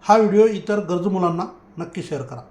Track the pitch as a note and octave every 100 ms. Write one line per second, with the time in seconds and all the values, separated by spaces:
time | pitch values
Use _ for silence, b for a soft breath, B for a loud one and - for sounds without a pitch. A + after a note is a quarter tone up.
0 | - A3 G#3 G3+ A3+ G3+ D#3 G#3 E3+ F3
1 | F#3 F#3+ F3 E3 F#3 - _ - E3+ F#3
2 | - D3 A#2+ B2 -